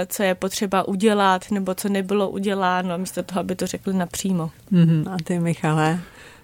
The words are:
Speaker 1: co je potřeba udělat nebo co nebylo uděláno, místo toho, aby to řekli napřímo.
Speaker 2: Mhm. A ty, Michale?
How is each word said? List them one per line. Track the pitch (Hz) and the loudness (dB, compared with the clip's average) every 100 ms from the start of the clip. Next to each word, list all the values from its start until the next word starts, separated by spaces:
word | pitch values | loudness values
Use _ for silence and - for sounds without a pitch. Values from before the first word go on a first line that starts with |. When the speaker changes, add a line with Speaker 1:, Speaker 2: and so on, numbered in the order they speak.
| 180 | -2
Speaker 1:
co | - | 0
je | 190 185 | 0 0
potřeba | 190 - 196 190 - | -2 -2 0 0 0
udělat | 196 220 208 196 185 - | 2 2 4 4 2 0
nebo | 208 190 185 | -4 -2 -4
co | 208 | -2
nebylo | 196 190 202 196 | -2 0 0 0
uděláno, | 196 202 196 180 180 185 175 | -2 -2 0 0 0 -2 -4
místo | 185 180 | -4 -6
toho, | 175 180 | -4 -4
aby | 185 185 | -4 -4
to | 180 | -4
řekli | - 196 | -4 -2
napřímo. | 190 170 - 190 180 160 - - | -2 -2 -4 -2 -2 -2 -8 0
Speaker 2:
Mhm. | 175 165 160 170 | 4 6 4 0
A | 185 | -2
ty, | 160 175 | 0 0
Michale? | 170 160 156 156 156 175 - - - - | 0 0 0 2 2 0 -6 -20 -20 -20